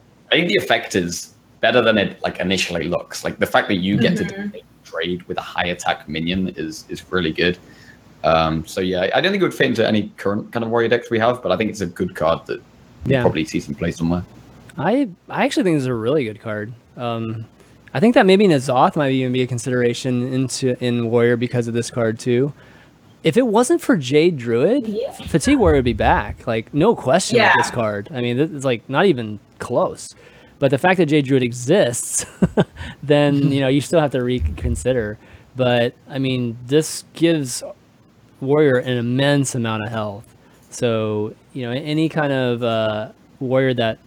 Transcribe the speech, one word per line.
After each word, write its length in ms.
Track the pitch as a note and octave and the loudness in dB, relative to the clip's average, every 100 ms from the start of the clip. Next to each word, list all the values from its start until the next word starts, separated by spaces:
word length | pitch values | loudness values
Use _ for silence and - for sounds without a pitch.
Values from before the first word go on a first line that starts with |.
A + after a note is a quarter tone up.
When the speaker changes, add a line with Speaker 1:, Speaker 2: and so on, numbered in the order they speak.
| _ _ - | _ _ -2
Speaker 1:
I 60 | C#3 | 0
think 120 | F3 | 2
the 80 | F#3+ | 0
effect 380 | - A2+ - G2 | 0 -2 0 -2
is 380 | F2 E2+ - _ _ - | -2 -6 -12 _ _ -2
better 220 | A2+ B2 | 2 4
than 160 | A2+ G#2+ | 4 2
it, 240 | F#2 - | 0 -4
like, 160 | F#2 - | -8 -4
initially 480 | F#2 F#2 - E2+ D#2 | -2 -2 -2 -4 -4
looks. 360 | F2 - - | -6 -6 -10
Like, 160 | E2 - | -8 -4
the 60 | - | -2
fact 220 | B2+ - | 0 0
that 80 | F#2+ | -2
you 220 | F#2 G2+ | 0 2
get 160 | - | 2
Speaker 2:
Mm-hmm. 360 | - - - - | 0 -4 -6 -10
Speaker 1:
to 100 | - - _ | -12 -20 _
trade 380 | - E2 E2+ F2+ | -12 -6 -4 -6
with 120 | - E2+ | -8 -10
a 60 | |
high 240 | - E2+ F2+ | -8 -6 -4
attack 420 | F2 F2+ - - | -4 -4 -6 -6
minion 400 | D#2+ E2+ F#2+ F2+ - | -6 -2 -2 -4 -6
is, 280 | D#2+ D#2 - | -8 -10 -14
is 140 | F2+ - | -14 -6
really 200 | F2+ E2 | -4 -2
good. 260 | D#2+ F2 F2+ - - - - _ _ | 0 0 -2 -8 -20 -20 -20 _ _
Um, 400 | D#2 D#2+ D#2+ D#2+ D#2+ | 2 2 2 -2 -6
so 120 | - | -6
yeah, 200 | F#2 F2+ | -4 -2
I, 180 | F#2+ C3 | 0 0
I 20 | |
don't 120 | F3 | 0
think 100 | G3+ | 0
it 20 | D3+ | -2
would 60 | |
fit 120 | - C3+ | 0 0
into 180 | A2+ G#2+ | 2 2
any 260 | G#2+ G2+ - | 0 -2 -6
current 360 | G2 G#2 - | -4 -4 -6
kind 120 | A#2 | -6
of 60 | A2+ | -2
warrior 180 | A#2 A#2 | 0 2
decks 220 | A#2+ - | 0 0
we 80 | A2+ | 0
have, 240 | A#2 B2 | 0 0
but 80 | F2+ | -2
I 60 | F#2 | 0
think 140 | G#2+ | -2
it's 100 | F#2+ | -4
a 60 | F2 | -6
good 280 | - F2+ | -4 -6
card 320 | - D#2+ D#2+ - | -2 0 0 -4
that 120 | - | -10
you 40 | - - - - B2+ | -12 -20 -20 -8 -2
Speaker 3:
Yeah. 160 | C3 | 2
Speaker 1:
probably 220 | A#2 D#2 | 2 0
see 140 | D#2 E2 | -4 -6
some 160 | - | -6
play 160 | C#2+ E2 | -6 -6
somewhere. 320 | - E2 F2+ F#2 - - - - - | -2 -2 -2 -4 -14 -20 -20 -18 -6
Speaker 3:
I, 300 | D#3+ C4 A#3+ E3+ - | -2 0 -2 -6 -10
I 160 | D#3+ | -4
actually 200 | C4 D#4 | -2 0
think 100 | F#3+ D3+ | 0 0
this 60 | |
is 40 | B2+ | 0
a 60 | |
really 280 | A#2 A2+ D3+ | -2 0 0
good 160 | A2 G#2+ | -2 -6
card. 320 | A2+ G#2+ G#2+ A#2 _ - | -8 -8 -8 -12 _ -10
Um, 500 | A#2+ A#2 A2+ A2+ A2+ _ - - - | -6 -4 -6 -8 -12 _ -20 -20 -8
I 40 | C3 | 0
think 160 | A3 | 4
that 100 | B3+ | 6
maybe 220 | F#3+ F#3+ G3+ | 6 6 6
N'Zoth 480 | C#3+ C3+ B2 F3 | 4 2 4 4
might 160 | E3+ C#3 | 2 0
even 220 | C3+ B2+ | 0 0
be 100 | B2+ | 0
a 40 | B2 | -2
consideration 840 | B2 C3+ B2 A#2+ A#2+ C3 B2 B2+ | -4 -2 0 0 0 -2 -2 -2
into, 440 | C3 C3 - C3 B2 | -2 -2 -2 -2 0
in 280 | B2+ A#2+ A#2 | -2 0 2
Warrior 260 | A#2+ A#2+ A#2+ | 4 4 2
because 300 | B2 B2+ A#2 | 0 -2 -2
of 80 | |
this 160 | A#2 A#2 | -2 -4
card 300 | B2 A2+ A2+ | 0 0 0
too. 320 | B2 A#2+ C#3+ - - - - _ _ _ | 0 2 0 -4 -20 -20 -20 _ _ _
If 120 | D#3+ A3 | 0 2
it 100 | B3+ | 4
wasn't 320 | G#3 B3 E4+ | 2 2 2
for 160 | - G#3 | 2 0
Jade 400 | B2 D3 E3+ D3 | 2 4 4 2
Druid, 480 | A#2+ A#2 E3 C#4+ - | 0 2 2 2 -2
Speaker 2:
Yeah. 240 | G#4 C5+ | -6 -6
Speaker 3:
Fatigue 460 | - - D#3+ - C#4+ | -8 -2 0 2 4
Warrior 200 | F3+ C#3+ | 6 4
would 60 | |
be 80 | A#2+ | 2
back. 540 | G#2+ A#2+ E3 G#2 - - | 2 2 2 0 -8 -4
Like, 260 | A2+ - | -4 -2
no 220 | D3 G3+ | 2 2
question 420 | - B2+ E3+ - A3+ | 2 2 2 4 4
with 40 | |
Speaker 2:
Yeah. 120 | G3 - | 4 4
Speaker 3:
this 140 | - | 0
card. 360 | - A2 G#2 G2+ | -2 -2 -2 -6
I 60 | C3 | -4
mean, 160 | A#2+ A#2+ | -2 0
this 140 | D#3+ | 0
is, 120 | D3 | -2
like, 240 | C3 A#2 - | -2 -2 -2
not 180 | C#3 G3 | 2 2
even 340 | B2+ G#2+ G#2 _ - | 2 -2 -10 _ -14
close. 560 | - B2+ F3+ - - - - - - - | -4 -2 -2 -6 -16 -20 -20 -20 -18 -2
But 100 | C#3 | 0
the 80 | C3 | 2
fact 200 | F#3 F#3+ | 2 2
that 80 | D#3 | 4
Jade 180 | D#3 | 2
Druid 180 | C3 C3+ | 4 2
exists, 800 | B2 B2 B2 G3 C3 A#2+ - - - - - - | 2 -2 2 2 2 -2 -6 -6 -6 -2 0 0
<laughs> 380 | - - - - | -2 -4 -14 -6
then, 480 | C#3+ D3 D3 C#3+ C#3 | 2 4 4 2 2
you 100 | C#3 | 2
know, 80 | C3 | 2
you 120 | C#3+ | 0
still 180 | B2 E3+ | 2 2
have 120 | D3 | 2
to 100 | C3+ | 0
reconsider. 960 | B2 B2 - - B2 A#2 B2 B2+ G#2 G#2+ - - _ B2+ | -2 -2 -2 -4 -4 -2 -2 -2 -2 -8 -16 -20 _ -2
But, 380 | B2 A#2+ A#2+ - - | 2 2 0 -4 -12
I 100 | C3+ | -6
mean, 360 | C3+ B2+ A#2+ A#2 B2 | -2 -2 -4 -6 0
this 360 | D3+ D3+ - - | 2 2 -6 -12
gives 500 | - E3 D#3+ C3 - - - _ _ _ _ _ - | 0 2 2 -2 -8 -12 -16 _ _ _ _ _ -8
Warrior 380 | C3+ D3 D3+ B2 | 0 4 4 4
an 180 | B2+ B2 | 0 -2
immense 580 | A#2 B2+ C#3 C#3+ C3 | -2 0 2 2 0
amount 300 | B2+ A2+ A2 | -2 -4 -4
of 60 | G#2+ | -4
health. 440 | A2+ G#2+ G2+ - _ _ _ _ | -6 -6 -10 -18 _ _ _ _
So, 640 | - A#2+ A2+ A2 G#2+ G#2+ - _ | -4 -2 0 -2 -2 -4 -8 _
you 100 | C#3 | -10
know, 80 | A#2+ | -6
any 360 | B2+ D3+ D3+ D#3+ | -6 -4 0 0
kind 240 | D#3 C#3+ | 0 -2
of, 300 | C3+ B2 A#2+ | 0 0 0
uh, 480 | A#2+ A2+ A2 G#2+ G#2+ - _ - | 0 0 0 -2 -8 -14 _ -10
warrior 360 | C3 C3 C3 | -2 2 2
that, 240 | B2 A2+ A2+ | 0 -2 -2